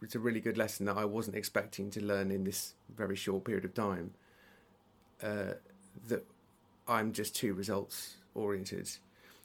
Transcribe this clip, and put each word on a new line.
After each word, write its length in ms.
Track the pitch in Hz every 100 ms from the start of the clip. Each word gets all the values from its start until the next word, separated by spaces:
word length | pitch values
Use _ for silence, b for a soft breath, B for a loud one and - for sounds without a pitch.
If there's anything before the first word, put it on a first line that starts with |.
it's 140 | - 120
a 40 |
really 200 | 117 113
good 180 | 117 110
lesson 280 | 110 - 101
that 100 | 98
I 80 |
wasn't 320 | 107 107 104 101
expecting 540 | 101 104 104 - 101
to 100 | 104
learn 300 | 104 101 98
in 140 | 98 95
this 280 | 95 - - - 110
very 220 | 101 98
short 260 | - 95
period 220 | 95 101 92
of 80 |
time. 380 | 92 104 90 90 - b b b b b b _ - - -
Uh, 320 | 107 104 95 98 - - - - 113
that 180 | 120 - - - - - - -
I'm 240 | 117 110
just 220 | 104 107 -
too 180 | 113
results 640 | 95 98 101 101 - - - -
oriented, 560 | - 104 98 92 92 92 - - b b b